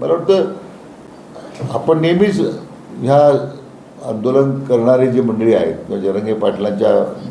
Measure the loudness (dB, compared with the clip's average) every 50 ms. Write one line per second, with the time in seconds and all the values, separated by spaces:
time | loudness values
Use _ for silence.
0 | -2 -2 -2 -2 2 2 2 2 2 -2 -6 -10 -16 -18 -20 -20 -20 -20 -20 -20
1 | -20 -20 -20 -20 -20 -20 -20 -20 -20 -18 -14 -12 -10 -6 -6 -4 0 0 0 2
2 | 2 2 2 2 2 2 2 0 -2 -2 -4 -8 -12 -16 -18 -20 -20 -18 -12 -6
3 | 0 2 4 6 6 6 4 2 0 -6 -10 -14 -18 -20 -20 -20 -20 -20 -20 -16
4 | -10 -8 -8 -4 -2 0 2 2 2 2 0 -4 -2 0 0 2 4 4 4 4
5 | 4 2 2 0 0 0 -2 0 2 2 2 2 2 0 -4 -6 -8 -8 -8 -4
6 | -2 -2 -2 -2 -2 -4 -4 0 0 -2 -2 -2 -4 -4 -2 0 2 2 2 2
7 | 0 -2 -6 -10 -12 -10